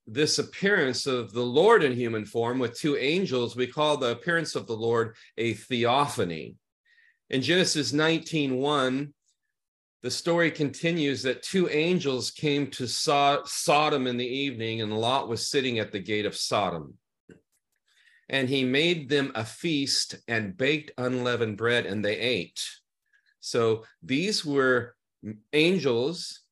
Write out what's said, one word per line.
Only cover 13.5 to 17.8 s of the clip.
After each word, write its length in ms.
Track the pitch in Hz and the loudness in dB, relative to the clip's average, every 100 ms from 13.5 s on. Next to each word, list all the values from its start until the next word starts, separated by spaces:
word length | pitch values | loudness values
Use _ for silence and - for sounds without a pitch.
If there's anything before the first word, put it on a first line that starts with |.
| - - 147 151 147 127 | -4 2 4 4 2 0
in 80 | 120 | -2
the 100 | 123 | -4
evening, 560 | 135 139 113 113 113 | -4 -4 -4 -4 -2
and 160 | 107 107 | -2 0
Lot 300 | 113 123 110 | 2 0 -2
was 220 | 113 - | -4 0
sitting 280 | 143 131 113 | 0 0 -2
at 140 | 104 | -4
the 80 | 104 | -6
gate 260 | 90 107 101 | -4 -2 -2
of 120 | - | -4
Sodom. 560 | - 117 92 85 71 - _ _ - - _ _ _ _ | -2 0 0 -4 -10 -18 _ _ -20 -20 _ _ _ _